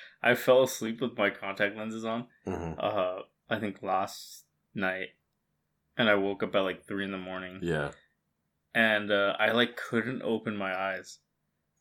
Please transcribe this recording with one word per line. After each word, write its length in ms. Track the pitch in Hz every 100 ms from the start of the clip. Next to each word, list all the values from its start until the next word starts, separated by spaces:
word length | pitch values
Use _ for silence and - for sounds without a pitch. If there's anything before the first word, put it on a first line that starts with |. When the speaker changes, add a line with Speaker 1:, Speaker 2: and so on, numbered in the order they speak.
| - -
Speaker 1:
I 140 | 120 120
fell 280 | - 127
asleep 380 | 127 - 110 113
with 160 | 123 120
my 120 | 101
contact 460 | - 98 98 101 110
lenses 300 | 110 110 113
on, 220 | 117 123 _ 98
Speaker 2:
Mm-hmm. 320 | 87 85 78
Speaker 1:
uh, 440 | 104 107 92 92 - _ -
I 100 | 110
think 220 | 107 95
last 640 | 98 95 101 - - - - _ _
night, 360 | - 92 92 - _ _ _ _ _ _ _ _ -
and 120 | 113
I 60 | 101
woke 260 | 98 98
up 120 | 101 101
at, 40 |
like, 260 | 95 87 -
three 180 | 101
in 80 | 98
the 60 | 95
morning. 420 | 92 92 92 92
Speaker 2:
Yeah. 300 | 87 78 71 - _ _ _ _ _ _ _
Speaker 1:
And, 380 | 117 113 107 104
uh, 240 | 101 98 -
I, 120 | 107
like, 240 | 113 120 -
couldn't 440 | - 117 110 127
open 340 | - 110 117 104
my 160 | 95
eyes. 460 | 92 95 92 92 - _ _ _ _ _ _